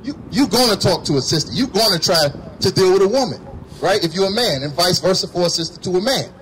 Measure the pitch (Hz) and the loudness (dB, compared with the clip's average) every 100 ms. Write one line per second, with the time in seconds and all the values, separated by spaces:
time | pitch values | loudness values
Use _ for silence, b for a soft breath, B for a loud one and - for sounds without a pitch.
0 | - - - 208 262 233 254 196 202 165 | -10 -12 -6 0 2 2 2 2 2 0
1 | - 143 123 160 - 135 254 190 220 175 | 0 -2 0 -2 -2 -4 -2 0 0 0
2 | 175 170 147 - - - 190 185 185 190 | 0 2 0 -2 -16 -4 -2 4 4 6
3 | 196 254 233 113 - - - - 156 202 | 4 2 0 -6 -14 -18 -18 -4 0 0
4 | 165 165 190 214 233 139 143 143 170 175 | 0 0 0 0 0 -2 -4 -2 0 2
5 | 180 185 - 175 175 - 160 - - 180 | 2 0 -2 0 0 0 -6 -6 -2 0
6 | 214 233 127 - | 2 -2 -4 -12